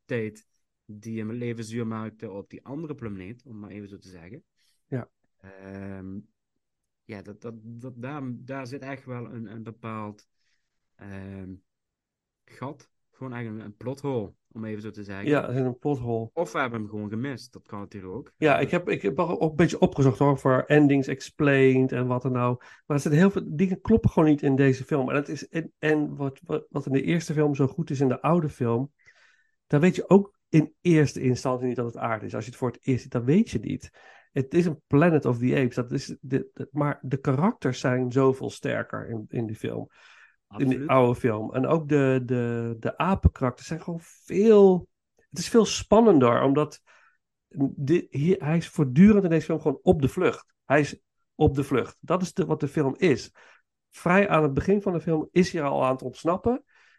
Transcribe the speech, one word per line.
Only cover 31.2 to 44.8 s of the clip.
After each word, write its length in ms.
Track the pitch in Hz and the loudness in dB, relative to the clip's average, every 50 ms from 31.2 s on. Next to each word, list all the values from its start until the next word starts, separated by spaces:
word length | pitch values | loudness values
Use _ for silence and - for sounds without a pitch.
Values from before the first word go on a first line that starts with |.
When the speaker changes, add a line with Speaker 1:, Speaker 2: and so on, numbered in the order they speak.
Speaker 2:
instantie 460 | 131 127 123 120 - 135 127 123 127 | -2 0 0 0 -2 -2 -2 -2 -2
niet 80 | 127 117 | -4 -4
dat 100 | 127 120 | -4 -4
het 120 | 117 113 | -6 -6
aarde 280 | 117 113 117 113 107 107 | -6 -4 -4 -4 -4 -6
is. 100 | 104 104 | -8 -8
Als 80 | 113 107 | -8 -8
je 60 | 117 | -10
het 100 | 120 - | -8 -4
voor 120 | 131 120 | -4 -4
het 80 | - - - | -4 -4 -2
eerst 140 | - 131 117 | -2 -2 -2
ziet, 100 | - - | -2 -4
dan 120 | - 123 117 | -6 -4 0
weet 240 | 123 151 202 226 - | 2 2 2 2 0
je 100 | - - | -2 -6
niet. 300 | - - 98 90 - - _ _ - - - - _ _ | -6 -6 -8 -8 -10 -14 _ _ -20 -20 -20 -20 _ _
Het 220 | - 143 131 - - | -6 -6 -4 -2 0
is 120 | 175 170 | 0 0
een 160 | 180 143 - _ | 0 -2 -6 _
Planet 380 | - - 143 165 175 160 143 - | 2 4 4 6 6 4 2 2
of 120 | 131 123 | 0 -2
the 180 | 117 123 127 143 | 0 0 0 2
Apes. 200 | 143 131 117 - | 2 0 0 -2
Dat 160 | - 120 123 | -4 -6 -4
is 260 | 135 139 - - - - | -6 -8 -6 -8 -14 -14
de, 280 | - 131 135 135 - - _ | -8 -4 -4 -4 -4 -6 _
de, 140 | - - - | -16 -14 -10
maar 280 | - 143 147 147 139 - | -6 -4 -4 -4 -4 -6
de 160 | - 131 135 | -8 -6 -6
karakters 640 | 135 - 147 131 131 160 214 240 - - 135 123 - | -4 -2 -2 -2 0 0 -2 -2 -2 -4 -4 -4 -2
zijn 320 | - 139 127 127 127 123 | -2 -2 -2 -2 -2 -2
zoveel 380 | 117 135 135 135 131 - 127 120 | 0 2 2 2 2 0 -4 -10
sterker 600 | - - - 131 120 110 107 - - 107 104 - | -10 -8 -8 -6 -6 -6 -6 -8 -10 -12 -10 -10
in, 160 | 117 113 107 | -10 -10 -10
in 180 | - - 123 117 | -8 -6 -6 -6
die 100 | 107 110 | -6 -8
film. 340 | - - 117 113 113 113 - _ _ _ - - _ - _ _ _ _ _ | -8 -8 -8 -8 -8 -10 -12 _ _ _ -20 -20 _ -20 _ _ _ _ _
In 80 | - | -6
de 60 | 104 143 | -2 0
Speaker 1:
Absoluut. 220 | 131 127 123 139 156 | 0 0 0 0 2
Speaker 2:
oude 300 | 131 131 127 120 123 - | 4 4 4 4 2 0
film. 340 | - 120 107 107 104 - - | 0 -2 -2 -2 -4 -6 -4
En 140 | 131 131 | -2 0
ook 220 | 127 151 165 156 139 | 0 0 0 0 0
de, 320 | 151 143 139 131 131 131 127 | 2 2 4 4 2 0 0
de, 500 | 120 127 123 120 120 117 117 117 117 117 110 | -2 -2 -2 -2 -2 -4 -4 -4 -6 -6 -6
de 180 | - 120 - | -6 -6 -4
apenkarakters 720 | - 151 180 196 - - - - - 131 123 - - - | -2 -2 0 2 4 4 2 2 2 -4 -4 -4 -6 -10
zijn 140 | - 165 160 | -12 -12 -12
gewoon 180 | - - 170 165 | -10 -10 -12 -12
veel, 840 | - - - _ _ - 175 180 208 226 214 202 202 190 185 170 | -14 -18 -20 _ _ -6 0 2 6 8 8 8 8 8 6 4